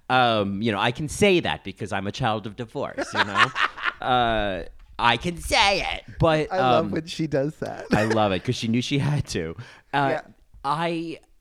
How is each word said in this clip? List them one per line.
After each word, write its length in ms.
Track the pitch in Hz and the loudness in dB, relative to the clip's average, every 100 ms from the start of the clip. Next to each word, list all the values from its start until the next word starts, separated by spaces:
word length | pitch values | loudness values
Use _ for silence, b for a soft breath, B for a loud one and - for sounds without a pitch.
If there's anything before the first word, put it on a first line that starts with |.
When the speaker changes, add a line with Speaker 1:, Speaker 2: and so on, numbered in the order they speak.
| - | 0
Speaker 1:
Um, 520 | 127 123 110 101 98 | 2 4 2 0 0
you 100 | 117 | 0
know, 80 | 101 | 0
I 120 | 113 | 0
can 180 | 120 151 | -2 -6
say 320 | - 202 180 | 2 4 4
that 240 | 95 78 98 | 2 -4 -8
because 260 | - 107 | -10 -6
I'm 160 | 101 98 | -4 -4
a 40 | |
child 340 | - 123 110 107 | -2 0 0 -4
of 80 | 101 | -10
divorce, 580 | 117 147 101 - 311 | -10 -8 -8 -6 -6
you 100 | 302 208 | -2 0
know? 200 | 202 349 | 2 0
Speaker 2:
<laughs> 500 | - - - 285 - | 0 -4 -4 -8 -4
Speaker 1:
Uh, 600 | 127 127 117 110 104 92 - - - - | 0 2 2 0 -2 -4 -8 -16 -16 2
I 180 | 117 120 | 4 4
can 200 | 180 170 | 2 -6
say 400 | 156 269 208 196 | -2 2 4 2
it, 220 | 85 87 - - | -2 -6 -8 2
but, 320 | 165 156 147 | 4 4 0
Speaker 2:
I 60 | - | 0
love 260 | 127 127 165 | 4 4 2
Speaker 1:
um, 60 | |
Speaker 2:
when 140 | 170 160 | -4 -6
she 180 | - 160 | -6 -2
does 280 | 139 143 - | 0 -2 -4
that. 300 | - - - | -8 -8 -2
Speaker 1:
I 120 | 110 107 | 0 2
love 260 | 110 107 | 2 2
it 120 | 92 | 0
'cause 120 | - 120 | -2 -4
she 120 | 113 | 0
knew 140 | 117 | 0
she 180 | 120 139 | 0 -2
had 260 | 127 147 - | 0 -2 -2
to. 260 | 101 80 82 B B _ | -4 -6 -8 B B _
Uh, 160 | 139 139 | -2 0
Speaker 2:
Yeah. 100 | 151 - - _ - | -2 -6 -20 _ -10
Speaker 1:
I, 560 | 135 151 170 170 165 151 _ _ | -4 -2 -2 -4 -6 -12 _ _